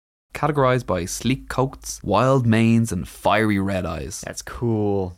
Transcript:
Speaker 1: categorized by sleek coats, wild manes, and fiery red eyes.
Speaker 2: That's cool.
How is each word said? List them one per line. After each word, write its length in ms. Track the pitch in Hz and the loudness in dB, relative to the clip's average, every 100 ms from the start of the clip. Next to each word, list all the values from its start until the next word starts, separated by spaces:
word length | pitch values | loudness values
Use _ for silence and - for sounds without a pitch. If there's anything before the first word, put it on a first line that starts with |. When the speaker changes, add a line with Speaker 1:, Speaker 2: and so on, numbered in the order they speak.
| _ _ _ | _ _ _
Speaker 1:
categorized 520 | - 147 147 127 127 113 | -4 -2 2 2 2 0
by 180 | 90 | -4
sleek 460 | 90 - 117 135 - | -4 -4 -2 -2 -4
coats, 500 | - 135 - - - | -2 -2 -4 -12 -8
wild 440 | - 98 131 135 117 | 0 2 4 4 4
manes, 460 | 110 113 117 113 | 4 6 4 2
and 140 | 90 67 | -2 -6
fiery 520 | - 92 104 110 98 | -4 2 2 2 2
red 260 | 98 95 | 0 -2
eyes. 380 | 85 80 69 - - | -4 -6 -8 -10 -12
Speaker 2:
That's 140 | - | -12
cool. 720 | - - 120 110 104 98 90 | -12 -6 -2 0 0 0 -2